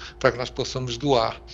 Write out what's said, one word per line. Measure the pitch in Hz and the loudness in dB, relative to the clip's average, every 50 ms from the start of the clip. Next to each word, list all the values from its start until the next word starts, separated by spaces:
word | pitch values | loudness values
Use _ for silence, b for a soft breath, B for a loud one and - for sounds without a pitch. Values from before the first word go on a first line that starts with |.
| B B B - | B B B 2
pra | - 127 | 2 2
que | 113 | 2
nós | 120 123 - | 2 -4 -6
possamos | - 135 120 - - 131 127 120 117 | -4 -4 -4 -4 -4 -6 -6 -6 -6
doar | 117 143 143 131 117 113 113 113 - - B | -2 2 4 4 4 4 2 -2 -6 -12 B